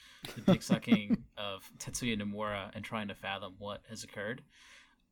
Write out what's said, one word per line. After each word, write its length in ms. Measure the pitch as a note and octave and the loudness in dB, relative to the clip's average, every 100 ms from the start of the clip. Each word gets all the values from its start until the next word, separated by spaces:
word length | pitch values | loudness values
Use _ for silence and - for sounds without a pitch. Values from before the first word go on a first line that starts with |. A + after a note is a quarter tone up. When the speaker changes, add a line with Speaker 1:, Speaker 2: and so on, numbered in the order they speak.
| - - - - | -18 -16 -12 0
Speaker 1:
the 60 | |
dick 220 | G#2+ F#3 | 6 6
sucking 600 | - - - A3 G#2 - - | 6 2 6 4 6 0 0
Speaker 2:
<laughs> 60 | - | -8
Speaker 1:
of 320 | G2+ F#2+ - - | -6 -6 -8 -14
Tetsuya 420 | - - B2 G#2+ | -8 -2 0 0
Nomura 520 | G#2 G2+ G#2+ G#2 F#2+ | 0 -2 -2 -2 -4
and 100 | G#2+ | -6
trying 240 | G2+ A2+ G2+ | -4 -4 -4
to 40 | F#2 | -6
fathom 380 | F#2+ G2 G2 F#2+ | -4 -4 -6 -10
what 240 | G#2 G2+ - | -8 -8 -10
has 160 | G#2+ | -12
occurred. 380 | - - G#2 C3+ - - - - - _ _ | -10 -6 -4 -4 -10 -20 -20 -20 -20 _ _